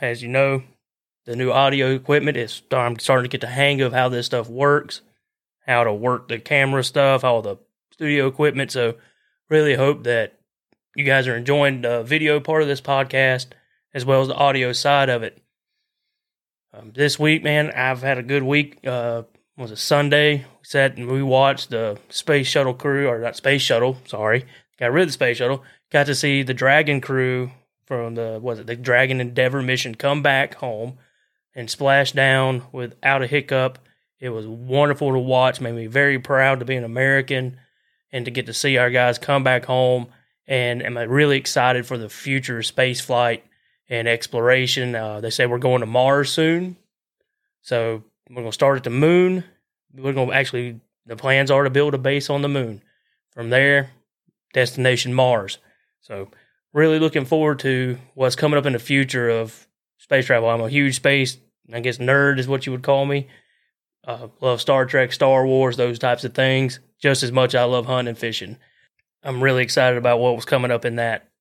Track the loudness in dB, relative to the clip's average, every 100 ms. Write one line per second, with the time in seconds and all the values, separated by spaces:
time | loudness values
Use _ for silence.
0 | -6 -6 -4 0 0 0 -6 _ _ _
1 | _ _ -10 -4 0 4 2 2 0 -2
2 | 0 0 2 -4 -6 -10 _ -2 -2 -4
3 | 2 2 2 -6 -6 -2 0 2 0 2
4 | 0 0 -4 -4 -4 0 2 2 -2 -16
5 | _ _ _ _ _ _ 0 2 2 0
6 | -2 -2 -4 -10 -2 0 2 0 -2 2
7 | 2 4 2 0 -2 -10 _ _ _ _
8 | -2 0 0 0 0 0 -4 -2 -2 -4
9 | _ _ _ _ _ 2 4 4 2 0
10 | 0 0 -2 _ _ _ _ _ _ -4
11 | 2 2 2 -4 0 2 2 0 -2 -4
12 | -2 0 2 0 0 0 0 -2 -2 -2
13 | 0 0 0 0 -4 -18 _ _ _ -8
14 | 2 2 2 2 2 2 0 0 2 2
15 | 2 0 -4 -12 _ _ _ _ _ _
16 | _ _ _ _ _ _ _ -20 -18 -2
17 | 0 2 2 2 2 0 0 -2 -2 -2
18 | -2 -2 0 -2 2 0 0 -6 -6 -4
19 | -4 -6 -8 _ _ -14 -14 -8 0 2
20 | 2 2 2 0 -6 _ -6 0 0 -2
21 | -6 -2 0 2 2 0 -6 -4 -4 -6
22 | _ -10 0 0 2 0 0 -2 -2 0
23 | 0 -2 -6 -4 0 0 2 2 2 -2
24 | -10 -6 0 0 -2 -20 _ _ -2 2
25 | 0 0 -2 0 -2 -4 -8 _ _ 0
26 | 2 0 0 0 -2 -2 2 4 2 -2
27 | -2 -2 0 -2 -6 -10 _ _ _ -8
28 | -6 -6 -8 -6 -8 -8 -8 -8 0 2
29 | 2 0 -2 0 0 0 -2 -2 -4 -4
30 | -2 0 2 2 0 -6 -10 -8 -10 -12
31 | _ _ _ _ _ -16 -12 -2 2 2
32 | 2 2 2 4 2 -2 -6 -12 -12 -2
33 | 0 0 0 -2 0 -2 -2 -4 _ _
34 | _ _ -10 -10 -10 -12 -2 2 2 2
35 | 0 0 2 2 2 0 -6 -8 -4 0
36 | 0 0 0 2 2 0 -2 -6 -4 -2
37 | 2 2 0 -4 -6 -10 _ _ _ _
38 | _ -10 -8 -8 -8 -4 0 2 2 2
39 | 2 0 -2 0 2 0 0 0 2 0
40 | -4 _ _ _ -6 -4 -2 -4 -6 -6
41 | 0 2 4 2 0 0 2 2 -2 -8
42 | -10 -12 -6 -6 -4 -6 -6 -2 -2 -2
43 | -2 0 0 -2 _ _ _ _ _ -4
44 | -2 -2 -4 -4 0 0 0 -2 -2 -4
45 | -6 -8 -8 -2 -2 0 0 0 0 0
46 | 2 2 0 0 0 0 -4 -12 _ _
47 | _ _ _ _ _ _ -4 -2 -2 -6
48 | -12 _ _ -12 -10 0 2 2 -2 2
49 | 4 4 4 0 -6 _ _ _ _ -10
50 | -6 -2 0 0 -2 -4 -8 -10 _ _
51 | _ -6 0 2 4 4 4 2 2 0
52 | -2 -2 -2 -2 -2 -2 -6 -10 _ _
53 | _ _ _ -12 0 4 4 4 0 _
54 | _ _ _ _ _ 0 0 2 0 2
55 | 0 2 2 2 -2 -14 _ _ _ _
56 | _ -14 -14 _ _ _ _ 2 4 4
57 | 2 0 0 0 0 0 -2 -2 -2 -6
58 | -12 -2 -2 2 0 2 0 -2 0 0
59 | 0 0 0 0 -4 -10 _ _ _ _
60 | _ 0 4 2 2 0 0 0 0 0
61 | 2 2 0 -4 _ _ _ -6 -6 -2
62 | 2 4 4 2 -2 -4 -4 -6 0 0
63 | 2 -4 -6 -16 _ _ _ _ _ _
64 | -14 -14 -14 _ -2 0 2 2 4 2
65 | 0 2 4 4 4 2 2 0 -2 0
66 | -2 -2 -4 0 2 2 0 -6 _ _
67 | 0 0 0 2 2 2 2 0 -2 -2
68 | -2 -6 -6 -8 -12 -16 _ _ _ _
69 | _ _ -8 0 2 2 2 2 4 4
70 | 2 4 2 0 0 0 2 -2 -2 -2
71 | -4 -4 _ _